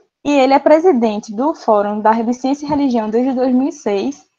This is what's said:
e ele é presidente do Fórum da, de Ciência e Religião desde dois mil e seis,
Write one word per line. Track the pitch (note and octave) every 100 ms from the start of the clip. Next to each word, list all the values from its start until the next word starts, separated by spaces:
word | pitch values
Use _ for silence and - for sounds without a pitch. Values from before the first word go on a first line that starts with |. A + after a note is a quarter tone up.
| _ _
e | C#4+
ele | C#4+ C4
é | C#4
presidente | D4 D#4 F4+ C4 A3+ G#3 A3
do | G3+ C#4+
Fórum | D#4+ - G#3 G#3 G#3
da, | G#3+
de | A3+ A3+
Ciência | B3 C4 C#4+
e | D4
Religião | D4 C#4+ A#3+ G#3+
desde | A3+ C4
dois | B3+ C4
mil | B3+ C#4
e |
seis, | - A3 G3+ A#3 C#4 _